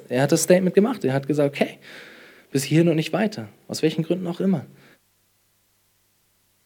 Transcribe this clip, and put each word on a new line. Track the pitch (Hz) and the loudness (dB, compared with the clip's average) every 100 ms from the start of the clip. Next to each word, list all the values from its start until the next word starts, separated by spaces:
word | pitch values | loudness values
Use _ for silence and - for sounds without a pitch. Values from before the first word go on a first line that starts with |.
| - | -4
er | 123 | 0
hat | 139 | 2
das | 160 | 2
Statement | - 180 185 | 4 4 4
gemacht. | 196 220 240 131 | 2 2 0 -2
Er | |
hat | 135 135 | -2 -2
gesagt, | 147 143 | 0 0
"Okay, | - 320 - - - - - - - _ | 0 -4 -4 -20 -20 -20 -20 -20 -20 _
bis | 135 | -4
hierhin | 135 151 170 | 0 2 4
und | 156 | 2
nicht | 156 | -2
weiter." | 175 214 160 110 - - | -2 -2 -4 -14 -16 -12
Aus | 110 | -2
welchen | 156 165 | -2 -2
Gründen | 156 180 175 | -2 -2 -4
auch | 175 | -2
immer. | 190 165 - - - _ _ _ _ _ _ _ _ _ _ _ _ _ _ _ _ _ | 0 0 -4 -20 -20 _ _ _ _ _ _ _ _ _ _ _ _ _ _ _ _ _